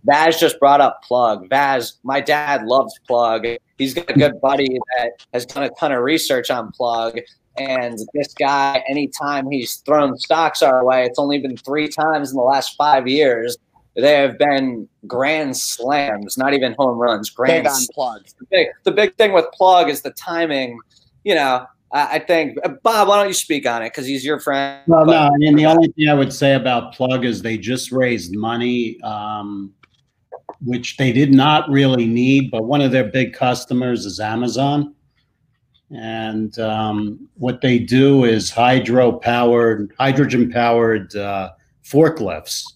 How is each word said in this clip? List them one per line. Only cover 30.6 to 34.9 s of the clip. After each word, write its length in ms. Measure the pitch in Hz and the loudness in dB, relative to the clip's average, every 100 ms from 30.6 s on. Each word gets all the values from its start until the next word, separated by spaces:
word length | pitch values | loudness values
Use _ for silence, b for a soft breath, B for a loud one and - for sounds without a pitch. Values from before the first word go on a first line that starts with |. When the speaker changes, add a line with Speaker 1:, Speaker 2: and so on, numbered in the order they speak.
| 120 | -6
Speaker 3:
which 320 | 123 - - | -6 -6 -2
they 140 | 131 | 0
did 220 | 120 143 | 2 4
not 360 | 135 143 151 165 | 6 6 2 2
really 380 | 139 135 127 117 | 2 2 2 0
need, 420 | 117 123 139 131 | 0 2 2 0
but 140 | 110 | -4
one 180 | 113 143 | -2 0
of 100 | 135 | 2
their 120 | 131 | 0
big 300 | 107 131 127 | 0 -2 -4
customers 720 | - 127 123 - 123 127 117 98 | -2 -2 -2 -4 -4 -2 -4 -6
is 140 | 87 | -8
Amazon. 760 | 107 113 120 120 139 147 147 | -6 -4 -4 -2 -2 -2 -4